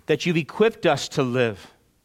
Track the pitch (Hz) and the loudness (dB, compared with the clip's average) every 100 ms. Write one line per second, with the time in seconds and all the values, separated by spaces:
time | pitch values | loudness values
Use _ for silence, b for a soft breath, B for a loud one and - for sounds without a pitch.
0 | - 151 175 170 156 - 220 - 170 139 | -4 -2 0 -2 -2 0 0 2 2 2
1 | - 156 127 127 117 95 - _ _ _ | -2 -2 0 0 0 -2 -12 _ _ _